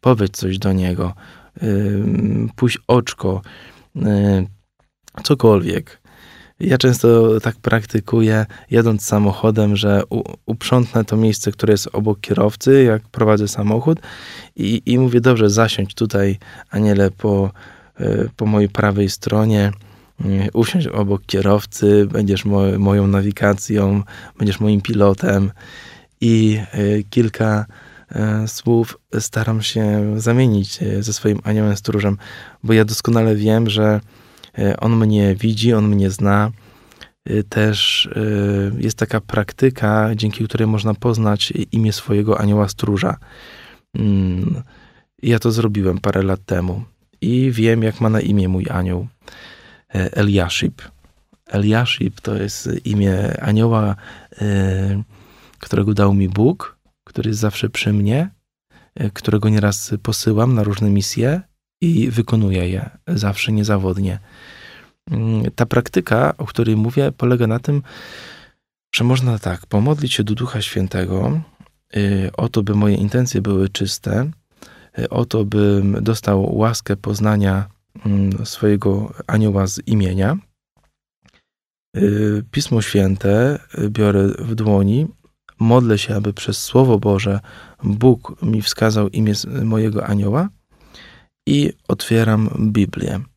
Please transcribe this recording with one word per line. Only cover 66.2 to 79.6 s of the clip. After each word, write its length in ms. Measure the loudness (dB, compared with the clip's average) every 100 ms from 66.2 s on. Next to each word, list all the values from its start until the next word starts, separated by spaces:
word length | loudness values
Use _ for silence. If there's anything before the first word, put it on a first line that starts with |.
| 0 -2
o 100 | -6
której 300 | -2 0 0
mówię, 360 | 0 0 -2
polega 340 | -2 0 0 0
na 120 | -2
tym, 240 | -2 -2 -4 -20 -20 -20 -20 -20 -20 _ _ _ _
że 100 | -2
można 340 | 0 2 0 -2
tak 280 | -4 -8 -4
pomodlić 460 | 0 2 0 -2
się 120 | -2
do 100 | -2
Ducha 280 | -4 -4 -6
Świętego, 800 | -6 -4 -4 -4 -4 -2 -2 -2 -6 _ -20 _ _ -2
y, 340 | 0 0 -2 -4
o 120 | -2
to, 140 | -2
by 120 | 0
moje 200 | 2 2
intencje 480 | 2 0 0 -2 -2
były 260 | -2 0 -2
czyste, 640 | -2 -6 -6 -4 -4 -4 -8 _ _ -20 -20 _ -8
y, 100 | -4
o 160 | -4
to, 200 | -2 -2
bym 520 | 0 2 2 2 2 0
dostał 560 | -2 -2 0 0 0 0
łaskę 400 | -2 -2 -6 -6
poznania 720 | -4 -2 0 2 2 0 -4 _ _ -10 -2
mm, 400 | 0 0 -2 -6
swojego 640 | -2 2 2 0 -2 -4 -10 -2
anioła 400 | 0 2 2